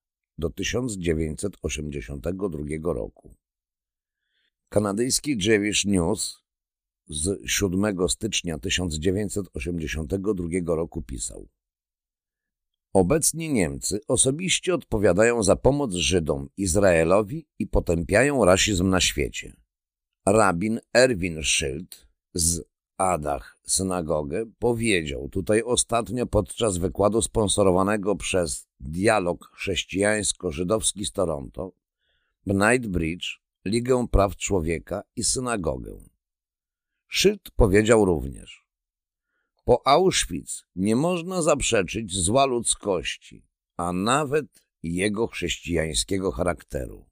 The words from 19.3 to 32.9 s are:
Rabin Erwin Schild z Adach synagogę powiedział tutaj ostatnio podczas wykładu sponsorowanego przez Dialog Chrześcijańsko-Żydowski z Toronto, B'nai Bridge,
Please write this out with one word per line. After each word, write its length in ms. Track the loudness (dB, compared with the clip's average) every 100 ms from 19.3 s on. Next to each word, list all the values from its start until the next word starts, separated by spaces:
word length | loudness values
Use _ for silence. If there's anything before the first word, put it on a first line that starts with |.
| -6 -14 -18 _ _ _ _ _ _ 2
Rabin 540 | 4 4 2 -2 -4 0
Erwin 480 | 4 4 4 -4 -4
Schild 640 | -2 -2 -2 -6 -10 -18 _ _ _
z 280 | -2 -2 -2 -8 _ _ -2
Adach 600 | 0 0 -2 -6 -8 -14 -4
synagogę 800 | -2 -2 -2 -2 -2 -2 -6 -8 -4
powiedział 720 | -2 0 2 0 0 -6 -6
tutaj 340 | -4 0 0
ostatnio 640 | 2 -2 0 -2 -2 -4 -2
podczas 520 | 0 -2 -2 -2 0
wykładu 440 | -2 2 2 2
sponsorowanego 920 | 0 0 0 2 4 4 2 0 -2 -4
przez 520 | -2 -2 -2 -6 -14 _
Dialog 720 | -10 -2 2 2 0 -4 -10
Chrześcijańsko-Żydowski 1500 | -10 -6 -4 -4 0 0 0 -2 -4 -6 -4 -2 -2 -2 -4
z 80 | -6
Toronto, 600 | -2 -2 -4 -8 -12 -12 -14 _ _ _ _ _ _ -2
B'nai 400 | 2 4 2
Bridge, 560 | 0